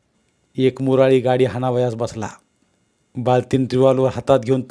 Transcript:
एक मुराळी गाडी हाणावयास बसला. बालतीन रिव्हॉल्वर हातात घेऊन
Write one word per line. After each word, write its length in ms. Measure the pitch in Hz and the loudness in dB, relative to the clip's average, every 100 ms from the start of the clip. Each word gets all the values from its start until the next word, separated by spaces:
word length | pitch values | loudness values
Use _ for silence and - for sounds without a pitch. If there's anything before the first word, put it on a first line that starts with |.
| _ _ _ _ _ - | _ _ _ _ _ -2
एक 240 | 131 127 | -2 0
मुराळी 380 | 135 131 131 135 | -2 2 4 4
गाडी 260 | 120 127 127 | 2 0 0
हाणावयास 500 | 123 127 123 123 113 | -2 -4 -2 -2 -4
बसला. 340 | 117 113 101 - _ _ _ _ _ _ _ 127 | -8 -6 -10 -12 _ _ _ _ _ _ _ -6
बालतीन 520 | 123 127 120 135 123 | 0 0 0 -2 -2
रिव्हॉल्वर 380 | 127 131 131 131 117 | 2 2 2 0 -2
हातात 240 | - 135 | 0 0
घेऊन 220 | 113 131 127 | 2 -4 0